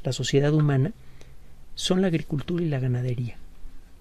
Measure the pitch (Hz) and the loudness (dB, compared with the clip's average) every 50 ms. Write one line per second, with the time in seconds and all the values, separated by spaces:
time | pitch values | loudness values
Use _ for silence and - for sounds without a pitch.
0 | - 139 123 - 127 - - 139 143 147 151 156 151 147 139 131 135 190 - - | -4 -4 -2 -2 -2 2 4 4 4 6 6 6 6 6 6 4 4 2 0 -6
1 | - - - - - - - - - - - - - - - - - - 185 185 | -14 -16 -14 -14 -14 -14 -14 -14 -14 -14 -14 -14 -12 -12 -8 -4 0 2 4 4
2 | 190 185 165 151 - - 160 135 - - 175 170 180 156 143 131 127 127 123 123 | 4 4 2 0 0 0 -4 -4 -2 -2 -2 0 0 0 0 0 0 0 0 0
3 | 123 127 120 123 123 113 - - - - - - - - - - - - - - | 0 -2 -2 -2 -4 -6 -6 -8 -12 -12 -10 -8 -8 -8 -8 -10 -12 -14 -16 -18